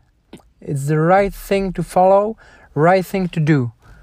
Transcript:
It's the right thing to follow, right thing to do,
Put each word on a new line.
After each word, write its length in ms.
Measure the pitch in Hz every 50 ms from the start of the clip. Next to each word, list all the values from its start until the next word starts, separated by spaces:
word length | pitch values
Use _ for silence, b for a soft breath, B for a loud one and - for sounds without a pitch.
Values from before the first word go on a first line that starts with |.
| _ _ _ _ _ _ - - _ _ _ _
It's 240 | - - 147 135 139
the 140 | 147 156 156
right 340 | 160 170 185 202 202 190 -
thing 400 | - - - 202 196 196 190 170
to 80 | 175
follow, 560 | 160 - - 180 185 190 196 202 208 220 220 b b b b b b b b
right 280 | 143 156 175 190 190 175
thing 240 | - - 190 185 175
to 100 | - 170
do, 320 | 151 156 156 135 120 117 - b b b b b